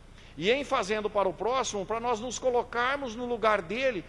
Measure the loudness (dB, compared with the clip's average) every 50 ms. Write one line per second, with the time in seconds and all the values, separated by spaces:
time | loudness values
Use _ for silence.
0 | -20 -20 -20 -20 -20 -16 -8 -2 2 2 2 2 2 0 0 0 0 0 -2 -2
1 | -2 0 2 2 2 2 2 0 -2 0 0 0 0 -2 -2 -4 -4 -2 -4 -2
2 | 0 0 0 0 -2 -4 -4 -2 0 2 2 2 0 0 0 0 0 0 0 -2
3 | -4 -6 -6 -4 -4 -2 -2 2 4 4 4 2 0 -2 -2 0 0 0 0 -2
4 | -6